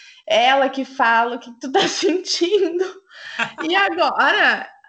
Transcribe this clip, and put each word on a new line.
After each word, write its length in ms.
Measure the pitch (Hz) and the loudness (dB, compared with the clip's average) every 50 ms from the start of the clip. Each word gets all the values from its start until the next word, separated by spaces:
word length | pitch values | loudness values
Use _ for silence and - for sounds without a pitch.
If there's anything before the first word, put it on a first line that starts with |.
| - - - - _ | -20 -20 -20 -20 _
ela 420 | - - 220 240 262 277 277 269 262 | 0 2 2 4 4 4 4 2 0
que 160 | 269 269 254 | -2 -4 -8
fala 500 | - - - 247 226 233 226 240 247 240 | -8 -4 0 2 2 4 2 2 0 -4
o 40 | 247 | -8
que 120 | - 247 - - | -12 -16 -16 -14
tu 120 | - 269 | -8 -2
tá 100 | 269 392 | 0 0
<laughs> 60 | - | 0
sentindo. 1000 | - - - - 320 302 370 - - - - 339 359 415 381 381 330 339 359 370 - - - _ _ - - - - - - 220 - - 311 | 0 -2 -2 0 0 0 -2 -4 -6 -4 -2 0 0 2 2 2 0 -2 -4 -4 -6 -6 -14 _ _ -20 -20 -18 -12 -8 -8 -8 -8 -8 -8
E 160 | 311 311 359 | -6 -2 0
agora, 920 | 392 403 392 330 349 311 247 - 214 254 294 381 415 330 254 214 196 - - - _ - | 0 0 0 0 0 -2 0 0 2 2 2 2 2 2 2 0 0 -6 -12 -16 _ -20